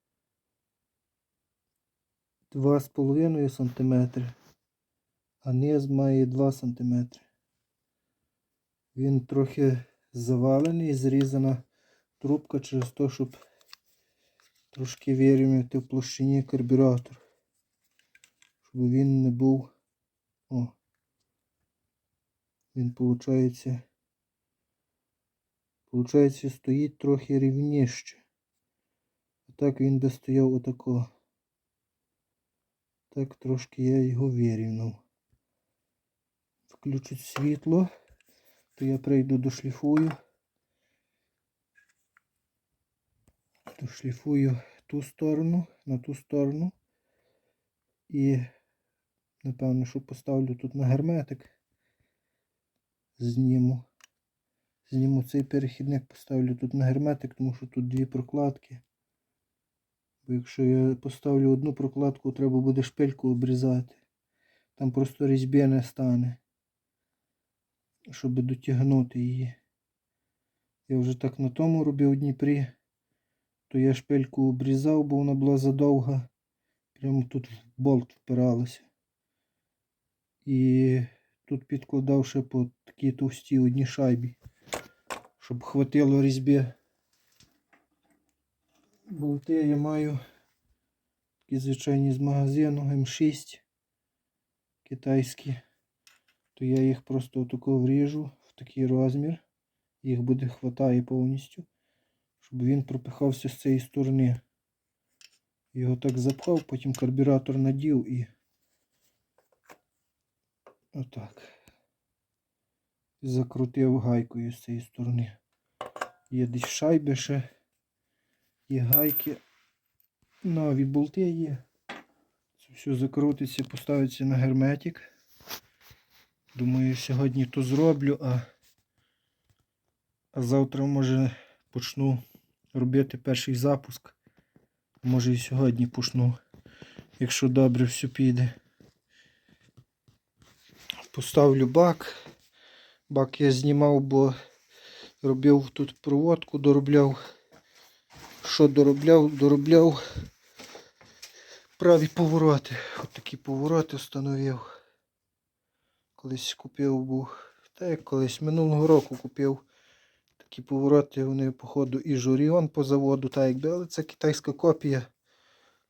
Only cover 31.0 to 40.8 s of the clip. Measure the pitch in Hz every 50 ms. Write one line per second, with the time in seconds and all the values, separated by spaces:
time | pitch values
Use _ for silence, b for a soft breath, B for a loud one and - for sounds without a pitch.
31 | 120 - _ _ _ _ _ _ _ _ _ _ _ _ _ _ _ _ _ _
32 | _ _ _ _ _ _ _ _ _ _ _ _ _ _ _ _ _ _ _ _
33 | _ _ _ 139 135 135 - _ - 131 131 127 - - - - 127 127 135 135
34 | 131 127 123 123 139 135 123 120 117 117 110 110 113 113 110 110 113 110 104 -
35 | _ _ _ _ _ _ _ _ _ _ _ _ _ _ _ _ _ _ _ _
36 | _ _ _ _ _ _ _ _ _ _ _ _ _ _ - _ - 143 135 135
37 | - - 135 127 - - - 139 139 147 151 147 - 160 160 185 185 175 b b
38 | b b _ _ _ _ _ _ _ _ _ _ _ _ _ - 135 135 135 131
39 | 131 139 139 135 131 135 135 127 127 135 127 - - 135 127 - - 147 151 156
40 | 160 160 139 - _ _ _ _ _ _ _ _ _ _ _ _